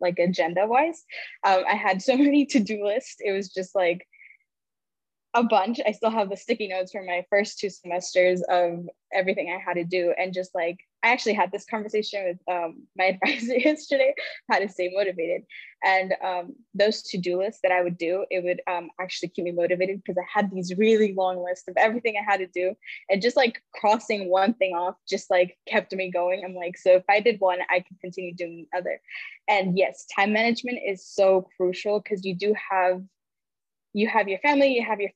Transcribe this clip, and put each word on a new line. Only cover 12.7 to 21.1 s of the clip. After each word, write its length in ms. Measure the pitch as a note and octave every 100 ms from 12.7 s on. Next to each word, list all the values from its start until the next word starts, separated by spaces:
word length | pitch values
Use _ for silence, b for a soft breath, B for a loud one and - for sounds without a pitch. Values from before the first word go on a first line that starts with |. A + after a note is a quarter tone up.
| - - -
my 80 |
<laughs> 180 | F#3 F#3+
advisor 340 | F#3 B3 A#3 B3+
yesterday, 580 | C#4+ D4+ - C4+ C4 C#4+ B B -
how 80 | G3
to 100 | G3
stay 240 | F#3+ F3+
motivated. 480 | F#3+ G3+ F3+ E3 F3+ - B B B
And, 320 | F#3+ F#3+ F#3+ -
um, 320 | F#3+ F3+ F3 - _
those 280 | G3 G#3 G#3+
to-do 340 | - G3 F3 F3+
lists 220 | G3+ -
that 100 | F#3
I 100 | F#3
would 140 | F3+ F3
do, 300 | E3 F#3 -
it 140 | F#3
would, 160 | F3 F3 -
um, 200 | F3 E3+ -
actually 300 | F#3 - F3
keep 160 | - F3
me 60 |
motivated 500 | F3 E3+ F3+ F#3+ G3
because 140 | - F3+
I 80 | F3
had 200 | G#3+ G3+
these 260 | F#3 F3+ F#3
really 380 | A3 G#3+ G#3+